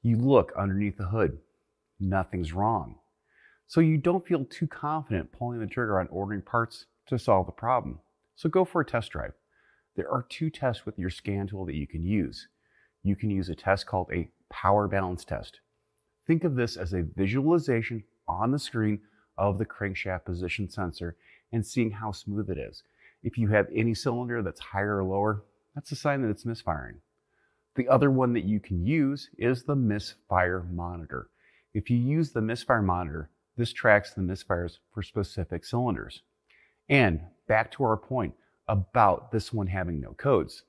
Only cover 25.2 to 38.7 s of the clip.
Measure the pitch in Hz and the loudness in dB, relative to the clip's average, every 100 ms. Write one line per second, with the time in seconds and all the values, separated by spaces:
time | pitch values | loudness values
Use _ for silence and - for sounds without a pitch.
25.2 | 104 104 - _ _ 143 - 143 151 139 | 0 -2 -8 _ _ -16 -10 -4 -2 0
26.2 | 117 104 117 113 - 78 62 - _ _ | -2 -4 -6 -6 -6 -6 -8 -18 _ _
27.2 | _ _ _ _ _ - 123 131 143 131 | _ _ _ _ _ 6 8 10 8 6
28.2 | 123 120 92 104 - 87 92 160 139 143 | 4 2 2 0 0 0 2 4 2 0
29.2 | - - 117 127 - 139 117 104 - - | -8 -2 0 0 0 2 2 0 -4 -16
30.2 | _ 92 90 92 87 87 87 87 78 65 | _ 2 2 0 -4 -6 -6 -8 -10 -12
31.2 | 50 _ _ _ _ 107 - 120 123 156 | -12 _ _ _ _ -6 0 0 2 0
32.2 | 156 120 110 120 - 120 98 90 85 80 | 0 0 -2 -2 2 2 4 0 -2 -8
33.2 | 76 _ _ - 117 - 120 104 - - | -10 _ _ -4 -4 2 6 6 4 -4
34.2 | 90 95 - 87 87 - _ - 98 107 | -4 -4 -4 -2 -2 -10 _ -12 -6 -4
35.2 | 95 - 85 85 - 120 123 87 52 - | -4 -4 -6 -6 -4 -2 -2 -4 -8 -14
36.2 | _ _ _ _ _ _ - 139 107 80 | _ _ _ _ _ _ 2 4 4 2
37.2 | 85 _ - 110 113 - 127 107 - 127 | -6 _ 0 0 0 -2 0 0 -2 -4
38.2 | 95 - _ _ - | -4 -6 _ _ -2